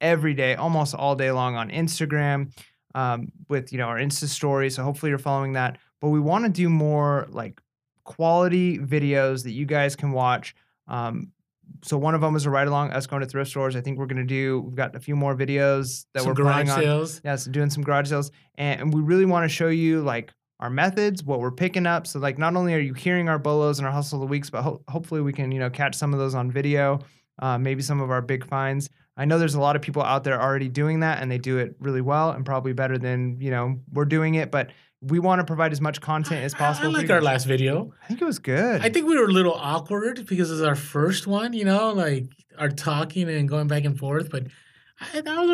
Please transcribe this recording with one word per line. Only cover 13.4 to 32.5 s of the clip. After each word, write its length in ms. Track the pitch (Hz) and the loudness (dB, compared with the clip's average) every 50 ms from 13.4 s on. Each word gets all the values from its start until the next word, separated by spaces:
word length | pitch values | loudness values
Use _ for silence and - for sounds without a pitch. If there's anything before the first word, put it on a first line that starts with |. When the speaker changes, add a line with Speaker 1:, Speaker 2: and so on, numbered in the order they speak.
| 139 139 | -4 -4
Speaker 1:
stores. 240 | - 139 135 131 127 | -2 -2 -2 -2 -2
I 60 | 123 | -4
think 160 | 123 139 135 131 | -4 -6 -6 -6
we're 80 | 139 127 | -6 -4
gonna 180 | 131 131 127 | -4 -4 -2
do, 340 | 127 135 135 135 131 131 127 | -2 -2 0 0 0 0 -2
we've 140 | - 123 127 | -4 -4 -4
got 200 | 131 131 120 - | -4 -4 -4 -4
a 40 | - | -8
few 160 | - 147 147 | -6 -2 0
more 200 | 143 143 139 135 | 0 2 0 0
videos 720 | 127 139 131 139 139 139 139 139 135 135 127 127 - - _ - | 0 0 0 2 4 4 4 4 2 0 -4 -6 -10 -12 _ -4
that 100 | 135 131 | -2 0
Speaker 2:
Some 60 | 131 | 0
Speaker 1:
we're 140 | 131 139 143 | 2 4 4
planning 220 | 139 139 143 143 139 | 4 4 4 2 2
Speaker 2:
garage 100 | 135 135 | 2 2
Speaker 1:
on. 60 | 151 | 4
Speaker 2:
sales. 380 | 147 151 151 160 156 156 - - | 2 2 2 0 -4 -6 -8 -6
Speaker 1:
Yeah, 120 | 143 139 127 | -4 -4 -4
so 140 | 131 131 | -4 -4
doing 180 | 131 147 147 147 | -2 0 0 0
some 140 | 147 151 143 | 0 0 0
garage 260 | 143 143 139 143 139 | 2 2 2 2 2
sales. 220 | 151 143 143 143 - _ _ _ _ | 0 -2 -2 -4 -8 _ _ _ _
And, 260 | - 143 143 139 - | -4 -4 -2 -2 -2
and 120 | 139 156 147 | 0 0 0
we 80 | 156 | 2
really 240 | 151 151 180 185 190 | 2 4 4 4 6
wanna 220 | 185 175 170 170 156 | 6 4 4 2 2
show 220 | - - 165 165 | 0 0 0 2
you, 320 | 160 165 160 160 160 160 | 2 2 2 2 2 2
like, 320 | 147 139 120 117 113 - - _ _ _ _ - | 0 0 -2 -4 -6 -10 -14 _ _ _ _ -10
our 100 | 120 120 | -8 -4
methods, 540 | 127 139 170 190 190 208 208 208 196 185 151 | 0 2 2 2 2 2 2 2 0 -2 -2
what 160 | 139 139 120 | -2 -2 -2
we're 120 | 120 127 | -2 -2
picking 340 | 127 - 180 180 180 185 175 | -2 -2 -2 0 0 0 2
up. 200 | 170 170 165 165 - | 2 2 0 -2 -4
So, 120 | - 143 | -6 -4
like, 180 | 139 139 131 139 | -2 -2 0 0
not 180 | 156 165 175 | 0 0 2
only 180 | 180 180 175 165 | 2 0 2 2
are 60 | 156 | 0
you 140 | 143 135 131 | 0 -2 -4
hearing 340 | 127 - 180 180 180 170 165 | -4 -2 0 0 2 2 2
our 100 | 156 147 | 0 0
bolos 400 | 135 147 147 151 147 147 147 135 | 0 2 2 2 2 2 2 0
and 80 | 139 135 | -2 -2
our 60 | 139 | -2
hustle 280 | 147 143 147 151 135 | -2 -4 -4 -4 -6
of 60 | 135 135 | -4 -4
the 40 | |
weeks, 180 | 143 143 143 - | -4 -4 -4 -6
but 120 | - 117 | -6 -4
ho-, 200 | 127 156 - - - - | -4 -4 -4 -6 -8 -8
hopefully 320 | 127 165 170 - 165 151 | -8 -8 -6 -4 -4 -2
we 120 | 147 139 139 | -2 -2 -2
can, 180 | 147 135 131 | -2 -4 -4
you 80 | 131 131 | -2 -2
know, 100 | 127 123 | -2 -4
catch 260 | 127 147 143 135 - | -2 -2 -2 -2 -2
some 180 | - 151 143 143 | -2 -2 0 0
of 60 | 135 | 0
those 160 | 135 135 131 | 0 0 -2
on 160 | 127 123 123 | -2 -2 -2
video, 480 | 123 139 143 147 143 143 143 139 139 139 135 - _ _ _ _ _ - | -2 -2 0 0 2 2 2 2 2 0 -4 -8 _ _ _ _ _ -6
uh, 180 | 131 131 123 123 | -4 -2 -2 0
maybe 240 | 131 135 135 131 | 0 -2 -2 -2
some 180 | 135 135 147 143 | -2 -2 -2 -2
of 100 | 135 127 | 0 0
our 100 | 127 127 | 0 -2
big 240 | 120 120 135 131 131 | 0 -2 -4 -4 -4
finds. 440 | - 143 135 135 135 135 139 139 - _ _ _ _ _ | -4 -4 -2 -2 -2 -2 -4 -4 -6 _ _ _ _ _
I 100 | - 139 | -2 0
know 140 | 147 165 170 | 2 4 4
there's 160 | 165 151 139 | 4 2 2
a 40 | 147 | 2
lot 160 | 139 143 147 | 2 2 2
of 60 | 143 | 2
people 220 | 147 - 139 147 - | 0 -2 -2 0 0
out 200 | - 135 139 127 | 2 0 0 0
there 180 | 139 131 117 | 0 0 2
already 280 | 123 135 135 135 139 127 | 2 0 0 0 -2 -2
doing 300 | 123 147 147 156 160 160 | -2 0 0 0 2 2
that, 200 | 160 160 151 - | 2 0 0 -2
and 100 | 131 127 | -2 -2
they 60 | 123 123 | -4 -4
do 200 | 123 131 131 127 | -2 -2 0 0
it 160 | 120 120 - - | -2 -2 -6 -6
really 220 | 135 139 131 131 | -4 -2 -2 0
well 300 | 127 139 143 151 156 165 | 0 2 2 2 2 2
and 140 | - 135 131 | 0 -2 -4
probably 280 | 143 | -4